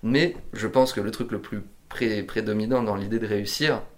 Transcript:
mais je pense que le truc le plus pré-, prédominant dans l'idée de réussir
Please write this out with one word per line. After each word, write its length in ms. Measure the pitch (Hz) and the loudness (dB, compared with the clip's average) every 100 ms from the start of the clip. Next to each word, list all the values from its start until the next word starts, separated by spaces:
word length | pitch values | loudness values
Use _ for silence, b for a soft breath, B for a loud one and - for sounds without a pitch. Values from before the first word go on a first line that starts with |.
mais 340 | 110 135 175 - - | 4 4 4 0 -10
je 120 | 104 107 | -6 2
pense 260 | 131 127 | 4 4
que 100 | 104 | 4
le 100 | 101 | -4
truc 200 | 104 120 | -4 -4
le 80 | 104 | -4
plus 220 | - 107 95 - - | -6 -10 -10 -18 -14
pré-, 360 | - 117 107 | -2 0 0
prédominant 580 | 98 110 107 107 110 127 | -2 -2 0 0 2 2
dans 140 | 113 98 | 2 -2
l'idée 240 | 98 113 | 0 -2
de 80 | 110 | 0
réussir 560 | 104 104 - 151 123 - | 0 -2 0 0 0 -2